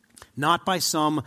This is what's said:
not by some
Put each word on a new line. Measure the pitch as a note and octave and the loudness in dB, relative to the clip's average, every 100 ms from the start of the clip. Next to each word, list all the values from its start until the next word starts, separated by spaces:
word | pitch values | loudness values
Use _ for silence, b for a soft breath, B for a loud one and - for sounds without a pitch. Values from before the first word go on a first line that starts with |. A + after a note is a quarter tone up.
| _ B B C3 | _ B B -2
not | D3+ E3+ | 0 2
by | G3 F3+ | 0 -2
some | - D#3+ D3+ D3+ | -2 0 0 -2